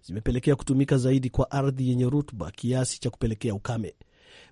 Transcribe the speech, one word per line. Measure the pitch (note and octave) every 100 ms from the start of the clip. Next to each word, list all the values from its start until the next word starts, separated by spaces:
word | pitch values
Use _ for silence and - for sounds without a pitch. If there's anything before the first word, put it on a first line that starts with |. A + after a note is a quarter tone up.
zimepelekea | - F#2+ - B2 D3+ C#3
kutumika | - C3+ C#3 C#3
zaidi | B2+ C3+ B2+
kwa | - C3
ardhi | C#3 C#3 C3 B2+
yenye | B2 B2
rutuba | D3 C#3+ G#2+ D#2
kiasi | - A#2+ B2+ B2+ -
cha | B2
kupelekea | - A#2+ A2 A#2+ G2+
ukame. | - A#2 G2 - _ _ _ - -